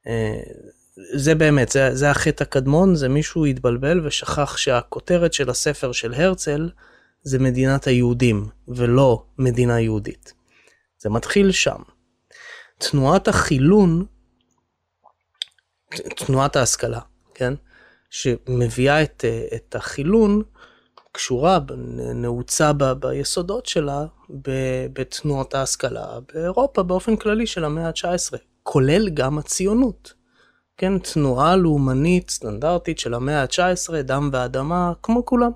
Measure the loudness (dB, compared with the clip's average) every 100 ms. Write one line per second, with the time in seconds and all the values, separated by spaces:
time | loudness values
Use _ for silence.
0 | -4 -4 -2 -6 -10 -18 -20 _ _ -20
1 | -8 -2 2 4 4 4 4 4 2 2
2 | 2 2 0 -2 -2 0 2 4 6 4
3 | 2 0 0 0 0 2 0 0 0 0
4 | 0 -6 -4 -2 -2 -2 0 0 -2 -12
5 | -2 2 2 0 -2 -2 -4 -4 -6 -4
6 | -6 0 0 0 -4 -4 -4 -10 _ _
7 | _ _ -4 0 2 2 2 2 2 2
8 | 2 2 2 2 -4 _ -12 -2 2 4
9 | 4 4 -2 -2 0 2 2 2 0 -2
10 | -6 -14 -20 _ _ _ _ _ _ _
11 | -4 -4 0 4 4 4 0 -4 -14 _
12 | _ _ _ -20 -20 -20 -20 _ -2 2
13 | 4 4 2 0 0 2 6 6 6 2
14 | -2 _ _ _ _ _ _ _ _ _
15 | _ _ _ _ -14 _ _ _ _ -12
16 | -12 -8 -2 0 2 0 0 -2 -4 -6
17 | -12 _ _ -6 -4 -4 _ _ _ _
18 | _ -6 -4 -4 -2 0 0 2 2 2
19 | 0 -2 -4 -4 -8 -10 _ -10 -8 -4
20 | 2 4 4 2 -2 _ -20 _ _ _
21 | _ -12 -4 0 4 2 0 -10 -10 -8
22 | -6 -4 -4 -4 -4 0 2 2 0 0
23 | -4 -4 -4 -4 -4 -6 -4 -2 -2 -4
24 | -8 _ -20 -12 -6 -4 -2 -4 -6 -8
25 | -10 -6 -4 -4 -4 -4 -4 -4 -4 -6
26 | -12 -14 -12 -6 -4 0 0 0 0 -2
27 | 0 0 0 -2 -2 -4 -4 -2 -4 -4
28 | -4 -2 -4 -10 _ _ -2 2 4 2
29 | 2 -2 -2 -2 -4 -2 0 2 0 -2
30 | -20 _ _ _ _ _ _ -4 -2 -2
31 | -2 0 0 2 4 4 4 2 2 2
32 | 2 2 0 -8 -6 -4 -2 -2 -4 -6
33 | -6 -4 -2 -2 -2 0 0 0 -4 -6
34 | -2 -2 0 -2 -2 -4 -2 -2 -2 -4
35 | 0 -2 0 0 0